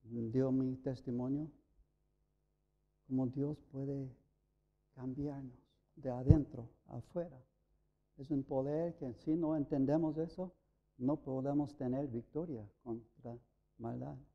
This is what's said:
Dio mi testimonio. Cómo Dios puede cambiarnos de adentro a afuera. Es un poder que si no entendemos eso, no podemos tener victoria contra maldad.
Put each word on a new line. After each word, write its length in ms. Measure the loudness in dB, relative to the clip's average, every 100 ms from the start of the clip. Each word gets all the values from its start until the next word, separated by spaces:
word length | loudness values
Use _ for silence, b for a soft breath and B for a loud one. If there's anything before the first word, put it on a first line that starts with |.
Dio 480 | -8 -6 0 2 4
mi 240 | 2 0 -2
testimonio. 720 | -6 -6 -4 -4 -2 -2 -4 -12 _ _ _ _ _ _ _ _ _ _ _ _ _ _ -4
Cómo 200 | -2 0
Dios 300 | -2 -4 -6 -10
puede 380 | -10 -6 -6 -8 -14 _ _ _ _ _ _ _
cambiarnos 640 | -12 -8 -4 -6 -6 -12 -16 _ _ _ -8
de 160 | -4
adentro 580 | -2 10 10 10 -8 -12 -18 -14
a 100 | -12
afuera. 420 | -8 -8 -8 -12 -20 _ _ _ _ _ _ -20
Es 120 | -4
un 140 | -4
poder 520 | 0 -2 0 -2 -2 -6
que 180 | -10
si 220 | -8 -2 0
no 200 | 2 0
entendemos 600 | 0 2 4 4 2 -2
eso, 360 | -6 -6 -10 -10 _ _ _ -4
no 200 | 0 0
podemos 580 | -2 -2 0 0 0 -4
tener 320 | -2 -2 -2
victoria 640 | -6 -6 -6 -6 -8 -10 _
contra 540 | -8 -8 -10 -16 -14 -14 _ _ _ -10
maldad. 360 | -8 -6 -8 -12 -16